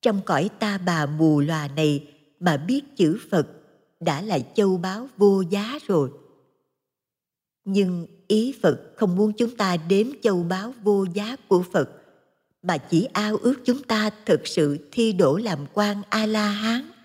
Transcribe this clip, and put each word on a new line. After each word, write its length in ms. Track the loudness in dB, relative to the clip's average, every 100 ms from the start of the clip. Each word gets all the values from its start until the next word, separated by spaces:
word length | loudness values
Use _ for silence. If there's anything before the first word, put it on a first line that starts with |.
Trong 200 | 0 0 0
cõi 240 | 0 0 -2
ta 180 | -4 -2
bà 280 | -2 0 -2
mù 340 | 2 4 4
lòa 280 | 2 -2 -6
này 460 | 0 0 0 -4 _ _ _
mà 180 | 0 0
biết 240 | -2 -4 -4 2
chữ 240 | 2 2 -2
Phật 180 | -2 -2 -8 _ _ _ _
đã 220 | -4 -4
là 180 | -2 -4
châu 380 | -4 0 0 0
báu 320 | -4 -8 -12 2
vô 240 | 4 4
giá 380 | 0 -2 -4 -8 -2
rồi. 240 | 0 0 -4 -20 _ _ _ _ _ _ _ _ _ _ _ _ _ -2
Nhưng 420 | 0 2 0 -8 -16 _
ý 280 | 0 0 0
Phật 320 | 0 0 -6 -2
không 200 | 0 2
muốn 180 | 0 2
chúng 180 | -4 -2
ta 220 | -2 -2
đếm 300 | 0 2 2 -2
châu 220 | 0 0
báu 300 | -2 -4 -6 -4
vô 220 | 0 2 0
giá 220 | -4 -8 -10 _
của 160 | 0 2
Phật, 180 | -2 -2 -6 _ _ _ _ _ _
mà 160 | -6 -6
chỉ 300 | 0 0 0
ao 240 | -2 -2 0
ước 180 | 0 0 -2
chúng 180 | -2
ta 260 | 0 -2 -2 -4 0
thực 220 | 0 0
sự 420 | 0 0 -2 -6
thi 220 | -2 0
đỗ 240 | 2 0 0
làm 280 | -2 -6 -6
quan 280 | -2 -2 -2 -4
A-la-hán 840 | -4 -2 -2 -2 -2 -2 -4 -6 -18